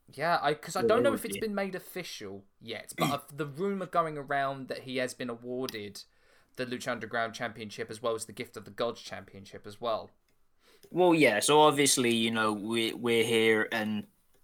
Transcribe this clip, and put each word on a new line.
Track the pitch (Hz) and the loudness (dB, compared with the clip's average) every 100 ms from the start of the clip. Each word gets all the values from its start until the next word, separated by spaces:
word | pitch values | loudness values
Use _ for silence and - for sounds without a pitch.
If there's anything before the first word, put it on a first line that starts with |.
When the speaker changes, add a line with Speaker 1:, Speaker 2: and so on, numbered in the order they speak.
| _ | _
Speaker 1:
Yeah, | - 160 170 | -4 0 2
I, | 143 151 | 0 -2
'cause | - 185 | -4 0
I | |
Speaker 2:
Yeah, | 226 | 2
Speaker 1:
don't | 226 | 4
Speaker 2:
he | |
Speaker 1:
know | 262 | 4
Speaker 2:
would | 262 | 2
Speaker 1:
if | 226 | -4
it's | 202 | -6
Speaker 2:
be. | |
Speaker 1:
been | 220 | -4
made | 202 196 190 | -4 -4 -6
official | - 185 165 - 101 98 - _ | -10 -10 -10 -10 -12 -12 -16 _
yet, | 113 104 - - | -12 -12 -10 -4
but | 147 | -2
of | 143 - 143 | -2 -8 -10
the | 147 | -10
rumor | 139 196 196 180 | -6 -4 -4 -2
going | 175 160 151 | 0 0 -2
around | 131 143 139 139 127 | -4 -2 -2 -4 -8
that | - | -10
he | 131 127 | -6 -4
has | 127 | -4
been | - 123 | -4 -8
awarded | 117 123 123 127 110 104 98 - _ _ _ _ - | -8 -8 -6 -6 -6 -10 -14 -18 _ _ _ _ -10
the | 123 | -8
Lucha | 123 - | -6 -6
Underground | 120 107 120 113 107 | -6 -4 -4 -4 -4
Championship | 120 110 107 - 113 | -8 -8 -12 -10 -10
as | 110 | -6
well | 120 113 | -4 -4
as | - | -6
the | |
Gift | 110 - - | -12 -12 -12
of | 98 | -12
the | |
Gods | 101 120 110 | -6 -4 -6
Championship | - 98 98 98 98 101 104 | -12 -14 -14 -18 -18 -18 -16
as | 101 | -8
well. | 120 107 98 _ _ _ _ _ _ _ - | -4 -4 -6 _ _ _ _ _ _ _ -6
Speaker 2:
Well, | 165 180 | 4 6
yeah, | 165 135 104 | 8 6 6
so | - 151 | 6 8
obviously, | 151 143 139 - 120 117 | 8 6 4 4 4 2
you | 113 | 2
know, | 113 110 | 2 2
we, | 104 104 113 113 | 0 -2 -2 -2
we're | - 120 117 113 | -2 2 4 4
here | 113 113 110 110 | 4 6 4 2
and | 117 107 107 101 _ _ _ | -2 -2 -4 -6 _ _ _